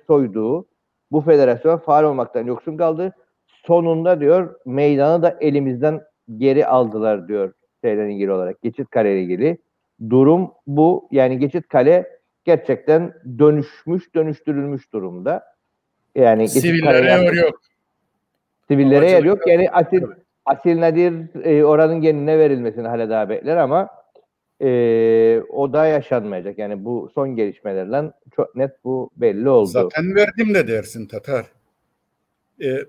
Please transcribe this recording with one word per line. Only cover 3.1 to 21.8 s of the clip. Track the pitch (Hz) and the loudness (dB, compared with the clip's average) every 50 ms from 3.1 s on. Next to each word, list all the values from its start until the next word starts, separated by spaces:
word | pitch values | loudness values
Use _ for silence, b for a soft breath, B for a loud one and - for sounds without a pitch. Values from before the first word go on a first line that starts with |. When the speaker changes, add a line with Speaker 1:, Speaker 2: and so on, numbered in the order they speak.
| - _ _ _ _ _ _ | -10 _ _ _ _ _ _
Speaker 1:
Sonunda | _ _ _ _ - 170 175 170 165 165 160 165 180 180 151 | _ _ _ _ 0 0 2 2 0 -2 0 0 0 0 2
diyor, | 147 143 170 185 180 160 - - - | 2 2 2 2 0 -4 -10 -16 -12
meydanı | 127 123 139 147 147 147 139 143 151 170 175 | -6 -2 0 0 2 2 2 2 2 2 2
da | 165 170 - - | 0 0 0 0
elimizden | 156 151 139 143 139 135 127 120 143 151 156 151 - _ _ _ _ - 110 | -2 0 0 0 -2 -4 -4 -2 -2 -2 -4 -4 -10 _ _ _ _ -16 -6
geri | 107 131 135 135 147 147 | -2 0 2 2 2 2
aldılar | - 127 127 123 110 107 107 110 110 107 98 85 90 | 2 2 2 0 0 -2 -2 -2 -2 -2 -2 -4 -6
diyor | 104 101 95 92 - _ _ _ _ _ - | -4 -4 -4 -6 -8 _ _ _ _ _ -4
şeyden | 117 107 107 107 104 | -4 -2 -2 -4 -4
ilgili | 104 98 101 98 | -4 -4 -4 -2
olarak, | 95 92 90 90 95 _ | -2 -2 -4 -6 -8 _
Geçitkale | - 117 113 - 135 - - 123 110 104 | -10 -10 -8 -10 -10 -6 -2 -2 0 0
ile | 98 95 | 0 0
ilgili. | 92 87 92 92 123 123 85 - _ _ _ _ _ _ _ - 113 110 | -2 -4 -4 -2 -2 -2 -4 -4 _ _ _ _ _ _ _ -12 -6 0
Durum | 120 131 135 147 165 180 185 - _ _ - | 2 4 4 4 4 2 0 -6 _ _ -12
bu. | 143 139 147 156 170 180 - - - | -6 0 0 2 2 0 -2 -4 -4
Yani | 135 135 131 127 131 127 | 0 0 0 0 0 -2
Geçitkale | 143 135 - 175 - _ - 135 127 147 175 180 180 - - _ _ _ _ _ - | -4 -4 -4 -6 -6 _ 0 2 4 4 2 2 0 -4 -14 _ _ _ _ _ -2
gerçekten | 175 170 - - - 131 - - - 156 165 175 - - _ - 127 120 117 | 0 0 0 0 -2 -4 -2 0 0 0 0 0 -4 -10 _ -18 -8 0 2
dönüşmüş, | 147 151 151 151 143 - - - - 156 175 185 - _ - | 4 4 4 2 -2 -6 -12 -14 -8 -6 -6 -6 -6 _ -4
dönüştürülmüş | 165 156 156 147 - - 156 147 139 139 143 139 131 - _ | -4 -4 -4 -6 -8 -6 -6 -4 -4 -4 -6 -8 -10 -10 _
durumda. | - 107 92 92 87 90 92 139 170 - - _ _ _ _ _ _ _ _ _ _ _ _ _ - | -10 -10 -10 -10 -10 -8 -6 -6 -6 -6 -8 _ _ _ _ _ _ _ _ _ _ _ _ _ 0
Yani | 135 127 117 110 110 110 107 | 2 4 4 4 4 2 0
Speaker 2:
Sivillere | - 135 165 175 165 165 160 151 - 165 | 0 0 0 0 0 2 2 4 4 4
Speaker 1:
Geçitkale | 170 | 4
Speaker 2:
yer | 175 180 180 180 175 | 4 4 4 4 2
yok. | - 170 170 151 - - _ _ _ _ _ _ _ _ _ _ _ _ _ _ _ _ _ _ _ _ _ - | 2 2 0 0 -2 -4 _ _ _ _ _ _ _ _ _ _ _ _ _ _ _ _ _ _ _ _ _ 0
Speaker 1:
Sivillere | 147 139 143 135 139 143 156 | 2 2 4 4 4 4 6
yer | - | 6
Speaker 2:
Havacılık | 185 170 151 175 208 196 | 4 4 4 4 2 2
Speaker 1:
yok. | - 180 | 2 2
Yani | 170 170 185 - | 4 4 2 2
Asil, | - - 165 - 190 185 | 2 0 0 2 0 -2
Speaker 2:
Evet. | 143 110 - _ _ _ _ _ - | -2 -4 -12 _ _ _ _ _ -4
Speaker 1:
Asil | 139 139 - - 175 170 165 | -4 -2 0 0 0 0 2
Nadir, | 170 165 156 170 175 175 170 165 165 156 - - - | 2 2 2 2 0 0 0 -4 -12 -14 -12 -6 0
e, | 165 151 147 151 | 2 2 4 4
oranın | 147 151 151 | 4 6 4